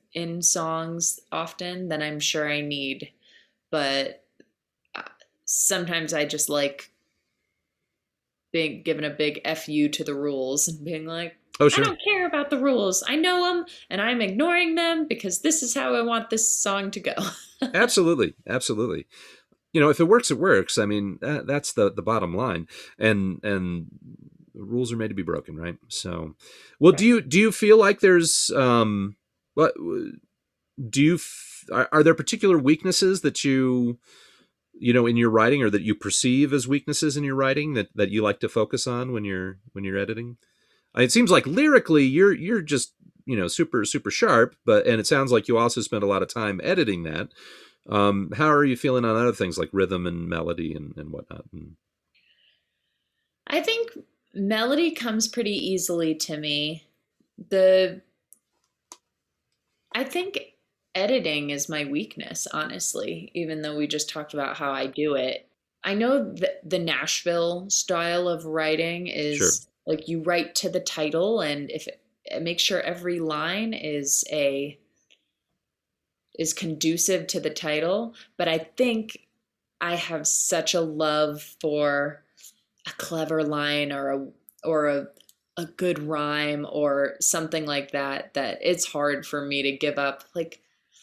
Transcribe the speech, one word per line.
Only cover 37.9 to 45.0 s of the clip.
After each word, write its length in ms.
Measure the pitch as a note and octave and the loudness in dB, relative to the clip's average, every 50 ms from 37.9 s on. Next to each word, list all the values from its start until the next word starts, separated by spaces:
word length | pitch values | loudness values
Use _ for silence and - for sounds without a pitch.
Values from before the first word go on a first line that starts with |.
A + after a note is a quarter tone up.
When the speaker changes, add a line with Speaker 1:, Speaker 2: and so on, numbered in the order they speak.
| - | 0
Speaker 2:
that 160 | G#2+ G#2 G2 | 0 0 2
you 120 | G2+ A2 G#2+ | 2 0 2
like 180 | G#2 G2 - | 0 0 0
to 80 | - G#2+ | -2 -2
focus 380 | - A#2 G#2+ - - A#2+ - | 0 0 0 0 0 -4 -4
on 260 | C3 B2 B2 B2 B2+ B2 | -4 -4 -4 -4 -4 -4
when 120 | A2 G#2 | -6 -4
you're, 340 | G2+ F#2+ F#2 F#2 F#2+ F#2+ F#2+ _ - - | -4 -4 -4 -6 -6 -10 -12 _ -16 -12
when 120 | G2+ G2 | -10 -8
you're 140 | G2 F#2+ G2 | -4 -4 -4
editing? 380 | G2 - A2 A2+ A#2 A#2+ A#2 _ _ _ _ _ _ _ _ _ _ _ - | -4 -4 -6 -8 -8 -12 -14 _ _ _ _ _ _ _ _ _ _ _ 2
It 160 | - B2+ B2 - | 2 4 4 6
seems 180 | A3+ B3 F3+ | 4 6 6
like 160 | F3+ C#3+ A#2+ | 6 6 4
lyrically 580 | C3 D#3+ A#3 D4 D4+ C#4+ A#3 - - D#3+ D3+ C#3 | 4 2 4 4 8 6 6 6 6 6 6 6
you're, 300 | C3 C3+ E3 F#3+ G3+ F3+ | 6 6 6 6 6 4
you're 260 | - D#3 F#3 A#3 G#3+ D#3+ | 2 -2 -2 -2 -2 -2
just, 300 | D3+ D3 B2+ - - _ _ _ - _ _ - | 0 -2 -2 -2 -4 _ _ _ -20 _ _ -8
you 120 | - B2+ | -4 -2
know, 120 | G#2 F2+ E2+ | -2 -2 -2
super, 360 | - - E3 - - B2 G#2 | 0 0 0 0 2 -2 0
super 240 | - - C#3+ - G2+ | 0 -2 -4 -4 -4
sharp, 460 | - - A#3+ G#3+ D3 A#2 A#2+ B2 - _ - | 0 2 4 6 8 6 6 4 2 _ 4
but, 200 | A#2 G#2+ G#2 G2+ | 6 6 6 6
and 140 | - A#2 A2 | 6 4 2